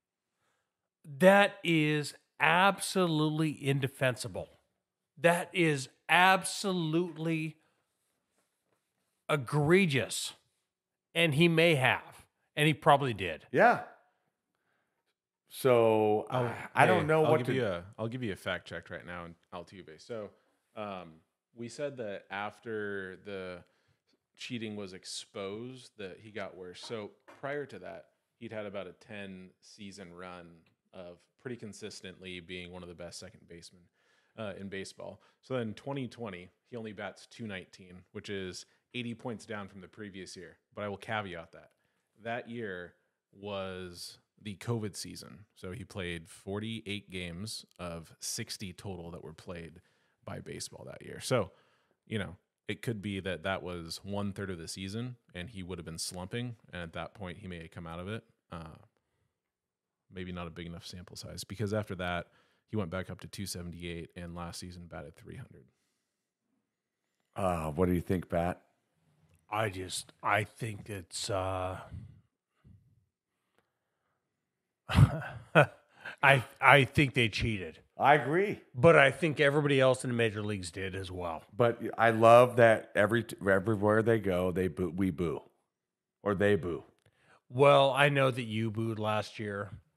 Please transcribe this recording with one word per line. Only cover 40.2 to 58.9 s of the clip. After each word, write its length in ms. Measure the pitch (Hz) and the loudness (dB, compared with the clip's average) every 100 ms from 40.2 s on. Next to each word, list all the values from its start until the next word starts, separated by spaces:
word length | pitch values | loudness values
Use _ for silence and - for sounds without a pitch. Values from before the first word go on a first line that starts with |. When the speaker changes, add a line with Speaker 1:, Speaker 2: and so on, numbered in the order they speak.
| 87 92 | -16 -16
Speaker 3:
year. 200 | 80 - _ | -18 -20 _
But 120 | - 104 | -10 -8
I 20 | |
will 100 | 98 | -8
caveat 540 | - 107 98 85 82 | -6 -6 -6 -10 -14
that. 200 | 80 78 _ _ _ _ _ | -20 -20 _ _ _ _ _
That 260 | 110 120 113 | -10 -8 -8
year 440 | 117 107 90 87 _ _ _ _ | -10 -8 -10 -12 _ _ _ _
was 840 | 98 101 98 95 92 90 87 - - _ _ | -14 -8 -8 -8 -10 -12 -14 -16 -18 _ _
the 140 | 107 92 | -14 -10
covid 400 | 117 117 107 - | -6 -4 -6 -10
season. 500 | 90 87 - 80 107 _ | -14 -14 -18 -20 -20 _
So 160 | 92 | -14
he 120 | 90 | -12
played 460 | 87 101 87 85 82 | -12 -10 -8 -8 -12
forty-eight 800 | - 98 101 113 113 98 101 - | -18 -10 -8 -8 -10 -10 -10 -10
games 560 | 92 87 82 110 - - - | -10 -10 -10 -10 -12 -16 -14
of 340 | 90 85 80 - | -12 -12 -14 -12
sixty 520 | - - 113 - 95 | -10 -8 -10 -10 -12
total 400 | 87 101 87 85 | -12 -12 -12 -12
that 120 | 85 | -14
were 100 | 76 | -16
played 480 | 82 98 87 82 87 _ _ _ _ - | -18 -14 -14 -14 -20 _ _ _ _ -14
by 140 | 98 | -12
baseball 460 | - - - - 64 | -12 -12 -12 -14 -18
that 180 | - | -16
year. 160 | 69 67 | -16 -10
So, 280 | - 127 87 _ _ _ _ _ - | -2 -2 -2 _ _ _ _ _ -8
you 140 | 110 | -8
know, 160 | 87 87 _ _ - | -8 -12 _ _ -12
it 160 | 101 | -8
could 180 | - 107 | -6 -6
be 180 | 101 98 | -6 -6
that 200 | 95 80 | -6 -6
that 200 | 95 95 | -4 -4
was 360 | 87 87 82 - | -6 -10 -10 -12
one 280 | 98 101 101 | -8 -6 -6
third 200 | 95 95 | -6 -8
of 80 | 85 | -10
the 80 | - | -12
season 480 | 95 95 110 127 120 _ | -10 -8 -8 -10 -12 _
and 160 | 90 90 | -14 -12
he 140 | 98 | -12
would 160 | 90 87 | -12 -12
have 60 | 82 | -12
been 120 | 82 | -10
slumping. 580 | - 90 95 117 123 117 _ | -10 -8 -8 -8 -8 -12 _
And 120 | 87 | -12
at 100 | 85 | -10
that 220 | 87 80 - | -10 -12 -12
point, 240 | 92 85 | -14 -12
he 80 | 95 | -14
may 140 | 85 | -14
have 100 | 82 | -14
come 160 | - 82 | -14 -12
out 120 | 85 | -12
of 80 | 92 | -10
it. 160 | 110 - _ - | -12 -14 _ -18
Uh, 240 | 87 78 - _ | -16 -16 -20 _